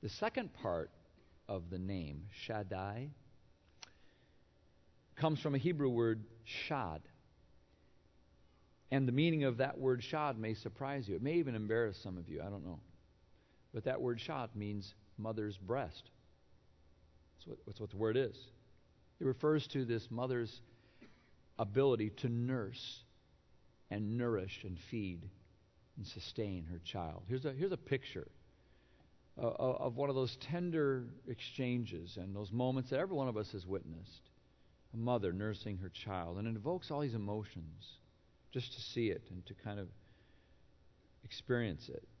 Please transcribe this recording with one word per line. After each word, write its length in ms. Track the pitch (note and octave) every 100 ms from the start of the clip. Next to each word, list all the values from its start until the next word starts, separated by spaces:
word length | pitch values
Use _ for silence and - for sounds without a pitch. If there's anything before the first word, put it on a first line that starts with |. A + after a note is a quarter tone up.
the 80 | G#2
second 420 | - G#3+ B3 G3+
part 380 | - G#2 F2 D#2 - - - - - -
of 220 | G2 E2+
the 80 | F2+
name, 460 | F#2 F#2+ D#2 D2 F#2+ -
Shaddai, 640 | - G#2+ F#2+ F#2+ G2 G#2 C#3 D3 - - - - - - - - - - - - - _ - _ - - _ -
comes 240 | D#3+ D3+
from 140 | D#3
a 40 | C#3
Hebrew 300 | D#3+ E3 C#3
word, 340 | A#2 A#2 A2+ G#2+ - - - -
shad. 320 | D3 G2+ D#2 - - - - - - - - - - - - - - - - - - -
And 180 | C3+ C3
the 40 |
meaning 320 | B2 E3 D#3
of 120 | C#3 A#2
that 220 | C3+ C#3+
word 240 | C3 B2+
shad 360 | A#2+ D#3 D3+ A#2+
may 140 | A2
surprise 560 | A2 A2 G2 C3+ C#3 A2
you. 80 | F2+
It 60 |
may 140 | B2 E3+
even 180 | D3
embarrass 420 | A2+ G#2+ A2+ A2+ F#2+
some 160 | G2+ F#2
of 100 | E2+
you. 140 | D2+
I 80 | E2+
don't 160 | G2+ D#2
know. 140 | D#2+ - - - _ - - _ - -
But 120 | A2+
that 180 | A#2 B2+
word 180 | B2+ A#2+
shad 300 | - D3+ A#2
means 380 | G#2 G#2 G#2 G2 - - -
mother's 400 | G#2+ A2 G#2+ G2
breast. 540 | F#2+ B2 G#2 - - - - - - - - - - - - - - -
That's 80 | -
what, 100 | A2+ -
that's 140 | G2+
what 100 | G#2+
the 60 | G2
word 220 | A2 A2+
is. 180 | B2+ - - - - - - - - _
It 60 |
refers 420 | C3+ C3 D3+ D#3 -
to 180 | C#3 B2
this 200 | A#2 G#2+
mother's 500 | A#2 B2+ B2 A#2 - - - - - - - - - - -
ability 540 | A2 G#2 C#3 A#2+ G#2+
to 180 | G#2 B2
nurse 760 | A#2 A#2+ C3 G2+ B2 - - - - _ - _ - - - -
and 300 | G#2 G#2 A#2
nourish 460 | A#2+ A2 F#2 -
and 120 | G#2 F2 -
feed 300 | A#2 G2 F2 F#2 - - - - - - -
and 80 |
sustain 600 | G2+ - - - G#2+ F#2
her 160 | D#2+ E2+
child. 380 | E2 G2+ E2 E2+ G2
Here's 160 | C3
a, 80 | C#3
here's 180 | C3+ F#3+
a 60 | F#3
picture, 500 | - C3 - F#2+ - - - - - - - - - - - -
uh, 60 | A#2
of, 300 | - C3 -
of 200 | C3+ A#2+
one 120 | C#3
of 60 | C3
those 200 | B2+ - -
tender 540 | E3 F3+ E3 C#3+ C3 A#2+ - -
exchanges 880 | A#2+ - - B2+ B2 G#2+ F2+ F2 -
and 180 | F#2
those 160 | G2 G#2
moments 400 | A2+ B2+ C3 B2+
that 80 | C3
every 160 | F#3+
one 140 | E3+ C3
of 80 | G#2+
us 160 | G#2
has 120 | G#2
witnessed. 640 | F2+ F#2+ E2 E2 F#2 - - - - - - - -
A 20 | A2+
mother 360 | A#2 B2 F#2+
nursing 460 | F2+ G#2+ G2+ - G2
her 140 | F#2+ -
child. 340 | - F#2+ E2+ F2+
And 100 | A2
it 80 | A2
evokes 340 | A2 F3+ -
all 80 | D3
these 160 | D3
emotions 680 | A2+ G2+ G#2+ G#2 - D#2+ E2+ - - - _ - - -
just 220 | C3 A#2+
to 60 | -
see 300 | - - A2+
it 120 | F#2+ -
and 160 | F#2 F2
to 80 |
kind 240 | - A2+ G2+
of 80 | F#2 - - - - - - - - - - - - -
experience 680 | A#2+ - - B2 A2+ D#2+ -
it. 140 | B1+ - -